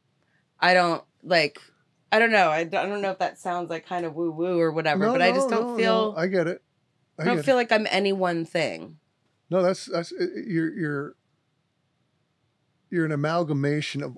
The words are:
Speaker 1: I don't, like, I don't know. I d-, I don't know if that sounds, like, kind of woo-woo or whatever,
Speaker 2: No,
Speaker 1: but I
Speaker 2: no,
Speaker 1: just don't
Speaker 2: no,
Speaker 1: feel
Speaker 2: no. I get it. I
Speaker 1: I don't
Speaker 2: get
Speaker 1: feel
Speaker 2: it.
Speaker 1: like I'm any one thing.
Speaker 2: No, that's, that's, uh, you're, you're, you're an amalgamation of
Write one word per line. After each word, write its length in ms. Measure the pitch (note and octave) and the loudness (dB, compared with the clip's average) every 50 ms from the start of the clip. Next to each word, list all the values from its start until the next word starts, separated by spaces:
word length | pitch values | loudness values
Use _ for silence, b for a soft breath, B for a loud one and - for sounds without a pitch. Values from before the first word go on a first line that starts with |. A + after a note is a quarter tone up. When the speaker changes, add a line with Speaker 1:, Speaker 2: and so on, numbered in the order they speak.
| _ _ _ _ _ _ _ _ _ _ _ - | _ _ _ _ _ _ _ _ _ _ _ 0
Speaker 1:
I 140 | F3 F3+ F#3 | 4 6 6
don't, 300 | F3+ F3 E3+ E3 C#3 - _ _ _ - | 6 6 4 0 -2 -6 _ _ _ -4
like, 380 | D#3 F3+ E3 D3+ C#3+ - - - - _ _ _ _ _ _ _ - | 2 2 4 2 2 -2 -10 -20 -20 _ _ _ _ _ _ _ 0
I 60 | G#3 | 2
don't 140 | A3 A#3 A3+ | 4 4 6
know. 180 | A3 G3+ F3+ D#3+ | 6 6 6 4
I 140 | D3+ E3 E3+ | 4 0 -2
d-, 120 | D#3+ F#3+ | -2 -2
I 120 | F3+ D3+ | -2 -2
don't 160 | G3 G3+ G3+ G3+ | -2 -4 -4 -4
know 80 | F#3+ | -4
if 80 | F#3 - | -2 -2
that 180 | F3+ - - | -4 -4 -4
sounds, 320 | - - F#3 F3 F3 F3 E3 | -6 -8 -6 -4 -4 -6 -6
like, 160 | E3+ D#3+ - | -8 -10 -8
kind 180 | - F#3 F3 E3+ | -6 -6 -6 -6
of 120 | D#3+ D3 | -6 -4
woo-woo 440 | E3 F3 E3 D#3 D#3+ F3 F3+ F3+ E3+ | -4 -4 -4 -2 -2 -2 0 2 2
or 120 | E3 D#3+ | 2 2
whatever, 340 | D3+ E3 D#3+ D#3 D3 F#3+ G3+ | 0 0 0 0 0 2 2
Speaker 2:
No, 60 | A3+ B3+ | 2 2
Speaker 1:
but 80 | C4 | 4
I 80 | - - | 2 4
Speaker 2:
no, 60 | B3 | 4
Speaker 1:
just 140 | C4+ C4+ B3 | 2 0 0
don't 200 | A3+ A3 A#3+ A#3+ | 0 0 -2 -2
Speaker 2:
no, 80 | A#3+ | -2
Speaker 1:
feel 340 | A3+ A3+ A3+ A3+ A3 A3 G#3+ G#3 | 0 0 2 2 2 0 -2 -2
Speaker 2:
no. 20 | |
I 80 | D#3+ E3+ | -2 -2
get 220 | F#3+ G3 F3+ D#3+ | 0 0 0 0
it. 160 | E3 F#3+ - _ _ _ _ _ _ _ _ _ _ _ - | 0 -4 -8 _ _ _ _ _ _ _ _ _ _ _ -6
I 40 | D#3 | -2
Speaker 1:
I 20 | |
don't 100 | A3+ B3 | -2 0
Speaker 2:
get 80 | D#3 - | 0 2
Speaker 1:
feel 100 | C4+ B3+ | 2 2
Speaker 2:
it. 40 | B3 | 2
Speaker 1:
like 120 | A#3+ A3+ | 4 2
I'm 140 | A3+ G#3+ G#3+ - | 2 0 2 0
any 220 | - F#3+ G3+ G3 G3 | 0 0 0 0 0
one 320 | F#3+ F#3 F3 E3+ E3 E3 | 0 0 -2 -2 -2 -6
thing. 520 | - - E3+ D3+ A2+ E2 D#2+ E2 - D#3+ _ _ _ _ _ _ _ _ _ _ - | -4 -4 -2 -2 -2 -4 -8 -14 -18 -20 _ _ _ _ _ _ _ _ _ _ -2
Speaker 2:
No, 100 | E3+ F#3+ | 0 2
that's, 240 | F3+ F#3 F#3 - - | 2 2 0 -2 -6
that's, 260 | - - E3+ E3+ - | -6 -6 -6 -6 -6
uh, 140 | - - F3+ - - - - | -6 -4 -4 -4 -4 -8 -8
you're, 260 | A3+ E3+ E3 D#3+ D#3+ - | -4 -2 -2 -2 -2 -4
you're, 420 | G#3 D#3+ D3 D3 C#3 D3 - - _ _ _ _ _ _ _ _ _ _ _ _ _ _ _ _ _ _ _ _ _ _ _ _ _ _ _ _ _ _ _ _ _ _ - | -4 -6 -4 -4 -6 -8 -10 -14 _ _ _ _ _ _ _ _ _ _ _ _ _ _ _ _ _ _ _ _ _ _ _ _ _ _ _ _ _ _ _ _ _ _ -6
you're 160 | - E3+ D#3+ | -4 -2 -2
an 60 | D#3 | 0
amalgamation 920 | D3+ C#3+ D3 D#3 E3 F3 F3 D3 D3 C#3 C#3+ C#3+ D3 D3+ D3 - - C#3 | -2 -2 -2 0 0 0 0 0 -2 -2 0 0 -2 -2 -4 -6 -8 -8
of 160 | C#3+ C3 B2 | -8 -8 -12